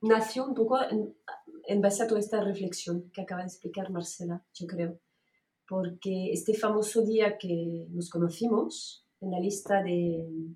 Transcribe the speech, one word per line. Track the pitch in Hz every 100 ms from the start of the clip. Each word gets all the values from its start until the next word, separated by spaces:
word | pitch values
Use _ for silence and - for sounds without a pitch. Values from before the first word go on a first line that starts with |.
nació | 220 226 226 254 269
un |
poco | 240 226 254
en, | - 214 208 - - - - - -
en | 208
base | 196 -
a | 226
toda | 208
esta | 202 214
reflexión | 196 196 180 - - 175 175
que | -
acaba | 185 180
de | 180
explicar | - - 190 190
Marcela, | 175 175 - 175 175 _
yo | - 170
creo. | 175 170 170 _ _ _ _ _ _ -
Porque | 185 180 175 190 185 185
este | - -
famoso | 214 214 214 214 226
día | 214 220 208 208
que | 185 170 170 165 165
nos | 175 175
conocimos, | 170 170 - 233 220 - - - - _ _
en | 190
la | 180
lista | 190 202 - 196
de | 180 175 170 165 165 160 165